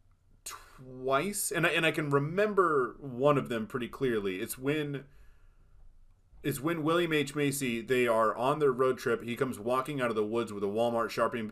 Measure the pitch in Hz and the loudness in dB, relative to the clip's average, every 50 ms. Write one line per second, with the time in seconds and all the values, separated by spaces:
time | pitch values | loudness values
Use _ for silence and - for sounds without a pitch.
0 | _ _ _ _ _ _ _ _ - - - - - - - - 131 131 127 127 | _ _ _ _ _ _ _ _ -16 -16 -16 -16 -18 -20 -20 -20 -20 -18 -12 -6
1 | 127 131 135 139 165 202 208 - - - 196 170 160 175 151 165 165 160 156 165 | 0 2 2 2 2 0 -4 -4 -4 -2 0 2 2 2 2 2 2 2 2 0
2 | 151 143 143 143 143 151 170 196 208 214 202 190 180 165 151 139 123 113 - - | 0 2 2 2 2 2 2 2 0 2 2 2 2 4 4 2 0 0 -4 -8
3 | 147 139 120 120 135 147 147 131 113 107 123 110 110 104 - 127 120 113 - - | -12 -10 -4 2 4 4 4 4 2 -2 -2 -4 -4 -4 -6 -6 -6 -6 -6 -4
4 | 135 127 117 107 98 98 92 92 113 110 - 127 131 139 151 156 151 147 139 131 | -2 0 0 0 0 -2 -4 -4 -6 -8 -8 -6 -2 -2 -2 -2 -2 -4 -6 -8
5 | 139 - - - - - - - - - - _ - _ - - - - - - | -10 -14 -20 -20 -20 -20 -20 -20 -20 -20 -20 _ -20 _ -20 -20 -20 -20 -20 -20
6 | - - _ _ _ _ - - - 147 139 139 127 165 170 165 143 160 165 175 | -20 -20 _ _ _ _ -18 -10 -6 -6 -4 -4 -4 -4 -2 -2 0 2 2 2
7 | 175 160 156 151 143 143 143 147 143 139 135 139 135 123 117 117 110 98 131 127 | 2 2 2 0 0 0 -2 0 0 0 0 0 -2 -2 -2 -2 -2 0 2 2
8 | 123 120 113 113 110 107 - - 120 135 151 156 147 139 123 120 131 135 127 - | 4 4 4 4 4 2 2 2 2 0 2 4 2 2 4 4 2 2 2 0
9 | - 123 117 98 104 120 117 110 139 127 113 101 104 120 127 131 131 - 151 135 | 0 0 0 0 -2 -4 -4 -2 -2 -2 -4 -4 -4 -2 0 0 0 -2 -2 -2
10 | 127 117 110 110 104 107 113 117 113 104 104 101 101 98 101 110 117 120 117 117 | -2 0 0 0 0 0 0 -2 -2 -2 -4 -4 -2 -2 0 2 2 2 2 0
11 | 113 101 - 127 117 110 - 117 110 104 | -2 -2 0 0 0 0 0 -2 -8 -8